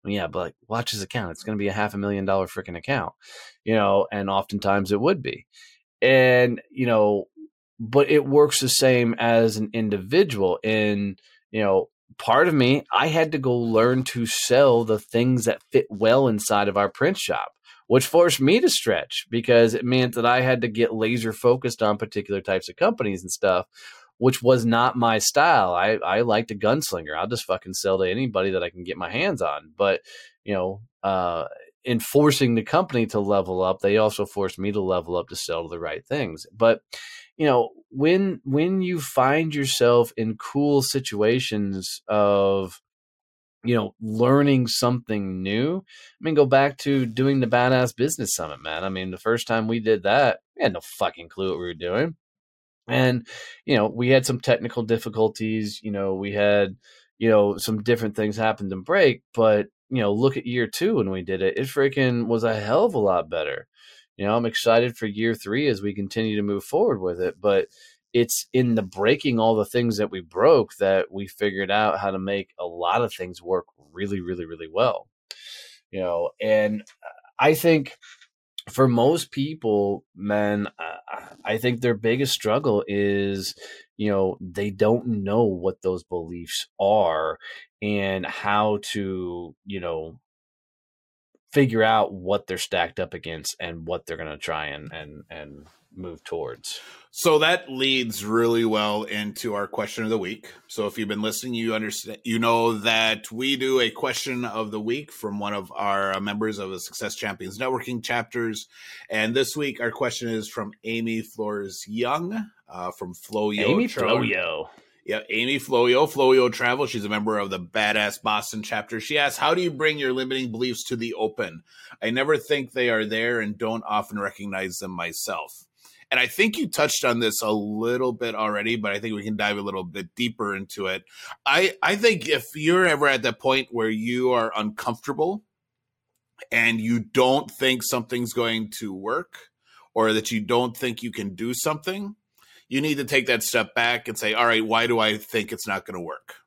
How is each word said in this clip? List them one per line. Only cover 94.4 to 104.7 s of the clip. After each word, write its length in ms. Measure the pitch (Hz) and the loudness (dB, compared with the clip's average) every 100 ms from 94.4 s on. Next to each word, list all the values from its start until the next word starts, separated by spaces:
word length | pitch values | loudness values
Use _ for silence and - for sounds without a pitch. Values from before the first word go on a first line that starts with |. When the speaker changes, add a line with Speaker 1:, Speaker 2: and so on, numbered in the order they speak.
| - 78 76 | -8 -6 -6
Speaker 1:
and, 260 | 73 71 | -10 -12
and, 320 | 80 76 76 - | -16 -16 -20 -18
and 360 | 80 73 71 76 _ _ 95 | -18 -16 -20 -20 _ _ -16
move 260 | 90 80 | -14 -14
towards. 580 | - 82 67 60 - - - - _ | -10 -10 -8 -12 -14 -14 -16 -20 _
Speaker 2:
So 280 | - 170 156 | -2 2 4
that 320 | 156 175 156 | 4 2 -4
leads 540 | 131 135 131 120 95 | -2 0 0 -2 -6
really 400 | 101 113 117 117 | -2 2 2 2
well 400 | 113 107 107 104 | 2 2 0 -2
into 500 | 104 104 104 101 117 | -4 -6 -6 -8 -6
our 120 | 101 98 | -4 -4
question 380 | - 104 - | -6 -6 -6
of 60 | 110 | -2
the 80 | 110 | -2
week. 340 | 92 110 - - _ | -4 -10 -16 -20 _
So 180 | - 104 | -6 -6
if 120 | 104 | -4
you've 100 | 104 | -6
been 140 | 104 | -4
listening, 320 | 107 104 127 | -4 -6 -6
you 200 | 117 113 | -4 -2
understand, 440 | 110 107 - - 107 | -4 -4 -8 -12 -12
you 160 | 117 113 | -4 0
know 360 | 117 117 113 | 2 4 2
that 580 | 110 107 113 110 107 - | 2 0 2 2 0 -6
we 240 | 113 135 135 | -6 -4 -2
do 240 | 131 131 | 2 2
a 100 | 117 | 2
question 540 | - 139 123 139 123 | -2 -4 -4 -6 -6
of 260 | 120 107 110 | -6 -6 -6